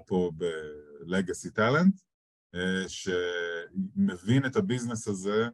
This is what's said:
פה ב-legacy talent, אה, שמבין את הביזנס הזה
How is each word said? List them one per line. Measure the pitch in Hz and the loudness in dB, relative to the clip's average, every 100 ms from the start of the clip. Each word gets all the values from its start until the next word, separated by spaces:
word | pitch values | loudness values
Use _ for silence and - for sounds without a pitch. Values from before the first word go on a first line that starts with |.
| - | 0
פה | 92 87 80 | 0 2 0
ב-legacy | 87 80 76 76 - - 82 92 135 - - - | -4 -4 -8 -14 -18 -16 -2 0 0 -4 -4 0
talent, | 110 147 185 185 _ _ _ _ _ 87 | 4 6 6 4 _ _ _ _ _ -4
אה, | 92 92 92 | -2 -2 -4
שמבין | - 98 90 90 87 87 85 87 95 95 98 98 90 98 131 135 | -6 -2 0 0 -2 -4 -6 -8 -6 -4 0 0 0 2 2 2
את | 117 | 0
הביזנס | 95 123 120 113 - | 0 0 -2 -4 -4
הזה | 95 98 107 117 | -4 0 2 0